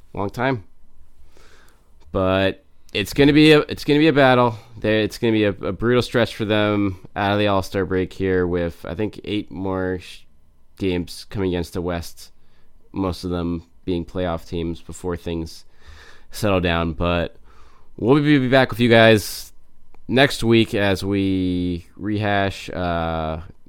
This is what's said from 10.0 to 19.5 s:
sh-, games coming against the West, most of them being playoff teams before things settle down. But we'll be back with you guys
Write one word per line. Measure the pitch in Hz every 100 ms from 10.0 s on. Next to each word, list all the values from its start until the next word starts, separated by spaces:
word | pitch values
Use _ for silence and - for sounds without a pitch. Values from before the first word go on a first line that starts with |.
sh-, | - - - - - - - -
games | 98 90 85 - -
coming | 107 95
against | 87 85
the | 98
West, | 87 85 - - - - - - - - -
most | - 95 87
of | 92
them | 87 85 85 - -
being | - 87 82
playoff | 92 90 85 -
teams | 87 85 82
before | - 82 92 87
things | - 85 80 - - - - - - - -
settle | - 107 92
down. | 87 85 85
But | 78 87 87 85 - - - - - - -
we'll | 104 147
be | 147 147 127
back | 131 127
with | 104
you | 120
guys | 117 113 110 - - -